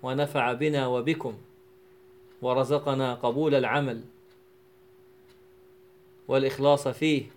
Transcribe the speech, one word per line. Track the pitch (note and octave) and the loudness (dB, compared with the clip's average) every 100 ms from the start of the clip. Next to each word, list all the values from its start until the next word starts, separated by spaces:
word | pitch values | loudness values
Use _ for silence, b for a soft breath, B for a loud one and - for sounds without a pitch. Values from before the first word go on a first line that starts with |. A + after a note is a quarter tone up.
ونفع | B2+ C3 D3 D3 B2 | -4 -2 0 0 0
بنا | A#2+ D3+ D3 C3 | 0 0 0 0
وبكم، | B2 A#2+ D#3+ B2 G#2+ - - - - - - - - - - | -2 -2 -4 -6 -12 -20 -20 -20 -20 -20 -20 -20 -20 -20 -6
ورزقنا | B2 B2+ B2+ D3 D3 C3+ C3 | -2 0 2 0 0 0 0
قبول | B2 A#2+ B2 D#3+ C#3 | 0 -2 2 2 2
العمل | B2 C3 C#3 A#2 - - - - _ _ _ _ - - - - - - - - - - - - - - - | 2 0 0 -6 -12 -20 -20 -20 _ _ _ _ -20 -20 -20 -20 -20 -20 -20 -20 -20 -20 -20 -20 -20 -20 -2
والإخلاص | C3+ C3+ C3 C#3 C#3+ C#3 | 0 0 2 2 4 2
فيه. | A#2+ D#3 D3 A2+ | -2 0 0 -2